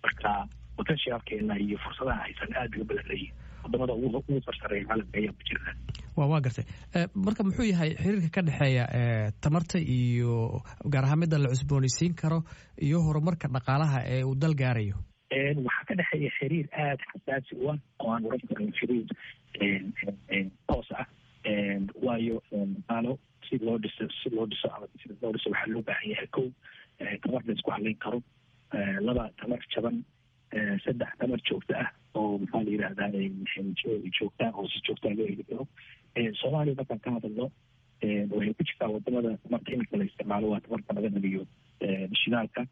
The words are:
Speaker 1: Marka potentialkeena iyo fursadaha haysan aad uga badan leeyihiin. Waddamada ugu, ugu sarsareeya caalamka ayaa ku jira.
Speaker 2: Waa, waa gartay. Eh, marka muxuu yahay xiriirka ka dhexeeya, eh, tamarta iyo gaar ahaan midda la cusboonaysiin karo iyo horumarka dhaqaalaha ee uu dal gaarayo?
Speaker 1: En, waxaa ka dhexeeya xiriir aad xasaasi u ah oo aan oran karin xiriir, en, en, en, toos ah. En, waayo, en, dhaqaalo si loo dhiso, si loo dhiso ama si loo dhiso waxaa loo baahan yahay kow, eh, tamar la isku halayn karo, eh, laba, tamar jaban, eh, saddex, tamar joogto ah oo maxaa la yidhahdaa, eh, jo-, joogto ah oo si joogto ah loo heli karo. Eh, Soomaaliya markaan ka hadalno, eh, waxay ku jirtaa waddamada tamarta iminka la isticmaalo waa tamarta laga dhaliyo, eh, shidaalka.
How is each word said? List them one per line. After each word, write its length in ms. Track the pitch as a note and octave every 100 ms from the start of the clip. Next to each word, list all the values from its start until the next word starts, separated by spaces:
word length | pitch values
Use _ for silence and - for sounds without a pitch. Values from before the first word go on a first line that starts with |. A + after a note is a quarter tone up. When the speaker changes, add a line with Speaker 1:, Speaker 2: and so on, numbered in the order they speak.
Speaker 1:
Marka 420 | G#2+ - - G2+ G2+ - - -
potentialkeena 800 | G#3+ D#3 - A#2+ - G#2 G#2+ G2+
iyo 180 | G2+ G#2
fursadaha 440 | - - C3 A#2
haysan 320 | G2+ - -
aad 200 | - A#2
uga 100 | G#2+
badan 220 | G#2+ - -
leeyihiin. 260 | G2 F#2 - - -
Waddamada 300 | - A#2+ B2+
ugu, 260 | A2+ B2 A#2+
ugu 220 | - C#3
sarsareeya 460 | - - - G2+ G2
caalamka 320 | A2+ F#2+ G2
ayaa 140 | G#2+
ku 100 | -
jira. 300 | - - - - - - - -
Speaker 2:
Waa, 100 | C#3+
waa 140 | D#3
gartay. 240 | B2+ A2+ A2+ - -
Eh, 120 | F3+ E3+
marka 300 | G3+ F#3+ A3
muxuu 220 | G3 F3+ A3+
yahay 220 | F3+ D#3
xiriirka 360 | D#3 F#3 G#3 E3
ka 120 | G3
dhexeeya, 420 | E3+ C#3 C#3 B2+ A#2+
eh, 320 | B2 A#2+ A2+ G#2+ -
tamarta 380 | D3+ D#3+ E3 F#3
iyo 840 | D3+ B2+ B2 A#2+ A#2+ A#2 A2+ - - - -
gaar 160 | C#3
ahaan 140 | C3+ D3+
midda 200 | E3+ D#3
la 100 | C#3
cusboonaysiin 640 | C3 C#3 C#3 C3 - E3+
karo 240 | E3 D#3+ E3 E3 - - -
iyo 220 | C#3+ E3
horumarka 460 | D#3 D3+ D#3 E3+ C#3+
dhaqaalaha 500 | C3 B2+ C3+ D#3 C3+ -
ee 160 | B2+
uu 100 | C3
dal 200 | C3+ D#3+
gaarayo? 420 | D3 B2+ A#2 G#2 G2 - _ _
Speaker 1:
En, 280 | C3+ C#3 D3
waxaa 240 | B2 -
ka 100 | -
dhexeeya 360 | G3+ E3+ D3+ C#3+ -
xiriir 280 | C3+ E3 D3
aad 280 | - D3 C3+ -
xasaasi 420 | - - C3+ B2 A#2+
u 80 | C3
ah 80 | D3+ - _
oo 120 | A#2
aan 120 | A2+
oran 160 | A2 B2+
karin 320 | - - G#2+
xiriir, 340 | - - B2 A2 - - - _ -
en, 320 | G2+ F#2+ F#2+ - G2+
en, 100 | G2+ -
en, 220 | F#2+ F#2+ - -
toos 220 | F#2+ - -
ah. 100 | - - - -
En, 460 | - G#2 G2+ G2+ G2 -
waayo, 400 | B2+ A#2 A#2 A2+ _
en, 260 | G#2 G2
dhaqaalo 440 | G2 - A2+ A#3 C4+ _ _
si 140 | - C3
loo 200 | A2+ A#2
dhiso, 300 | G#2+ - A2 -
si 80 | C3
loo 160 | A2+ A2
dhiso 220 | G2 A2+
ama 140 | - G#2 -
si 120 | B2
loo 240 | G#2 A#2
dhiso 180 | G#2+ -
waxaa 200 | G2+ A2
loo 100 | A2+
baahan 280 | A2 - G#3+
yahay 180 | - -
kow, 160 | - - - - - - _
eh, 200 | - G#2
tamar 220 | - -
la 80 | A#2
isku 180 | G#2+ -
halayn 260 | - G#2+ A2
karo, 260 | - A#3+ - _ _ _ _
eh, 240 | G#2+ G2+ F#2+
laba, 300 | G#2+ B2 A2 -
tamar 240 | - B2 -
jaban, 340 | - A2+ A#2+ - _ _ _ _
eh, 240 | A2 G#2+ G2
saddex, 320 | - A#2+ A#2+ -
tamar 220 | B2 A#2+ -
joogto 280 | - -
ah 140 | - - - _
oo 240 | A2+ G#2+ G2+
maxaa 240 | - A2+
la 60 | G#2
yidhahdaa, 380 | G#2 G2 G2 G2+
eh, 220 | G2 G2 F#2+ G2 - G2
jo-, 300 | F2+ - G#2+ F#2
joogto 340 | - G#2 _
ah 80 | A#2
oo 140 | G2 F#2+
si 100 | -
joogto 240 | - A2 -
ah 60 |
loo 120 | G#2 G#2+
heli 180 | G2
karo. 200 | - A#2+ C3+ - - - _
Eh, 160 | - A#2
Soomaaliya 400 | G#2 C3 D#3 D3 C3+
markaan 240 | B2+ A2+
ka 100 | -
hadalno, 360 | A#2+ G#2+ G#2+ C3 - _ _ _ _
eh, 240 | G#2 G#2 G2+
waxay 260 | G#2 G2+
ku 100 | A2
jirtaa 260 | D#3+ - A2+
waddamada 400 | G#2+ G#2 B2 A#2 G#2
tamarta 340 | - A#2 -
iminka 240 | B2 - G#3
la 80 |
isticmaalo 420 | G3 - - G2+ G#2+
waa 100 | G#2
tamarta 340 | - A2+ -
laga 140 | G#2 G#2+
dhaliyo, 380 | G2 G2 F#2+ F#2+ - _ _
eh, 280 | G2+ F#2+ F#2+
shidaalka. 540 | G#2+ - A#2 A2 - B2